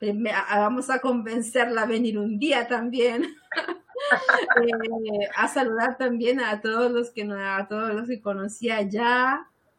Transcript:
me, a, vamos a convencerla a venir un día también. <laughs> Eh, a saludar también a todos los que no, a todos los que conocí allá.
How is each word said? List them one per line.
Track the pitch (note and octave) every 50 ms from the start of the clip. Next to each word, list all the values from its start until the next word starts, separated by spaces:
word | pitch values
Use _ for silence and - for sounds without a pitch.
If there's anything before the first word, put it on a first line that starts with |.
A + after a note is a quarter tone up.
| A3 G#3 G#3
me, | G#3 A#3 A3
a, | F#3+ G3 F#3+ - G#3 G#3
vamos | G#3 G#3+ B3 B3+ B3 -
a | C4 B3+
convencerla | - C4 B3 A#3+ G#3+ A3+ A3+ B3 A3+ - - B3+ A#3+ B3 A#3 A3+
a | G#3+
venir | B3 A3+ A3+ B3 A3 G#3 G#3
un | G#3 A3 G#3+ G3+
día | C4+ D#4+ C#4 B3 A#3
también. | A#3 B3 A#3 A#3 A#3+ A#3+ B3+ A#3 A#3+ A#3 A#3+ E4 D4 - - _ -
<laughs> | - D#4+ - - F4 - - - - B4 C#5+ C#5+ C5+ - C5 C5 - - - - - A#3+
Eh, | A#3+ A#3 A#3 A3+ A3+ A3+ A3+ A3+ A3 G#3+ G#3 G3+ G3+ G3+ -
a | G3+ A3 C#4+
saludar | - C#4+ C4+ A#3 A3 A3+ A3+ B3+ B3+
también | - C4 B3 A#3+ A#3 A#3+ A#3+ B3+ C4+
a | B3 G#3+ G#3+ G#3
todos | G#3+ A3 A3 A#3 B3 B3
los | B3 A#3+ A#3+ A#3+
que | - A3+ G#3
no, | G#3 G3+ G3
a | G3 G3 F#3+ F#3+ G3+ -
todos | G#3 G#3+ A3 A3 G#3
los | G#3+ A#3+
que | A#3+ B3+ A3+
conocí | - G3+ G3 G3 G3 G#3 - - A#3 A3+
allá. | A3 G#3+ G3+ G3 G3+ G#3+ A#3 A#3+ B3 B3 B3+ C4 C4+ D#4 E4 - _ _ _ _ _